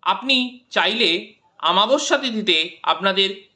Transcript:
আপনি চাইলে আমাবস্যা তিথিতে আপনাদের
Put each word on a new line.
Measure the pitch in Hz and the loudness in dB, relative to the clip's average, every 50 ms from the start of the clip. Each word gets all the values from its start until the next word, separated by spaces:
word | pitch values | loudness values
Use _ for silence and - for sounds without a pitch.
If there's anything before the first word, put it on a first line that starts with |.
আপনি | - 175 196 202 240 262 269 254 254 247 - - _ _ | 0 0 -2 -2 0 0 0 0 0 -2 -8 -14 _ _
চাইলে | - 214 170 180 214 226 233 165 165 190 214 - - _ _ _ _ _ | -2 0 0 0 0 0 0 0 0 -2 -4 -10 -18 _ _ _ _ _
আমাবস্যা | - 160 175 185 208 226 262 294 285 - - 277 | -2 0 2 2 4 4 2 0 2 0 0 0
তিথিতে | 269 262 226 214 208 196 170 160 160 175 - - - | 0 -2 -4 -4 0 0 0 0 0 -4 -8 -8 -2
আপনাদের | - 160 160 185 196 190 190 196 190 196 - - _ _ | -2 -2 0 0 -2 0 2 0 -2 -2 -8 -14 _ _